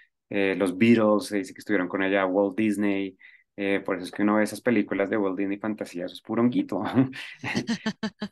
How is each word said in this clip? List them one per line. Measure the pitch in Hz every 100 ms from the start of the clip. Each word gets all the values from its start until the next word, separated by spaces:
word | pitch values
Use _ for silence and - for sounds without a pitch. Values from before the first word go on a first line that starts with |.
| _ _ -
Eh, | 101 98 90
los | 95 90
Beatles, | 113 113 107 104 -
se | 104
dice | 92
que | -
estuvieron | - 101 90
con | 98
ella, | 95 98 95
Walt | 92 101 92
Disney, | 110 101 104 98 98 - - - _ -
eh, | 98 98 98
por | 92
eso | 90
es |
que | -
uno | 104 107
ve |
esas | 104 104
películas | 123 110 95 98 98
de | 110
Walt | 98 92
Disney | 98 101
fantasía, | 110 104 101 87 90
eso | -
es |
puro | - 113
honguito. | 123 123 - 90
<laughs> | 104 117 135 - - - - - - 226 220 - 214 - 208